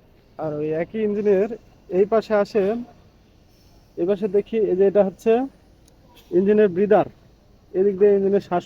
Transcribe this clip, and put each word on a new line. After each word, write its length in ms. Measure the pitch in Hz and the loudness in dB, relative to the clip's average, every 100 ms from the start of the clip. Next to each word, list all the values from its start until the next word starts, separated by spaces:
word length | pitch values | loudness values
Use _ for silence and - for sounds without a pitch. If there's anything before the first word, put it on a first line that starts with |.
| _ _ _ - | _ _ _ -12
আর 120 | 156 151 | -10 -6
ওই 80 | 156 156 | -6 -6
একই 180 | 170 220 214 | -6 -4 -4
ইঞ্জিনের 400 | 202 208 190 208 233 - _ - | -2 2 2 0 -6 -16 _ -6
এই 180 | 180 202 | 0 0
পাশে 220 | 226 - 214 | 0 0 -2
আসে, 200 | 202 220 190 233 240 - _ _ _ _ _ _ _ _ _ - | 0 -2 -2 -4 -10 -20 _ _ _ _ _ _ _ _ _ -6
এই 60 | 175 | -4
পাশে 160 | 202 208 202 | -2 -2 -2
দেখি, 220 | 202 226 185 | -2 -2 -2
এই 60 | 180 | 2
যে 60 | 196 | 2
এটা 120 | 208 190 | 2 0
হচ্ছে 240 | - 226 226 269 - _ _ _ _ _ - _ | -2 0 0 -2 -10 _ _ _ _ _ -20 _
ইঞ্জিনের 400 | 175 196 214 208 170 | 0 2 4 2 0
ব্রিদার, 320 | 202 196 - - _ _ _ _ _ | 2 2 2 -8 _ _ _ _ _
এদিক 200 | 180 196 185 | -2 -2 2
দিয়ে 120 | 208 202 | 2 2
ইঞ্জিনের 260 | 196 202 - | 0 -2 -2
শ্বাস 160 | 180 | -6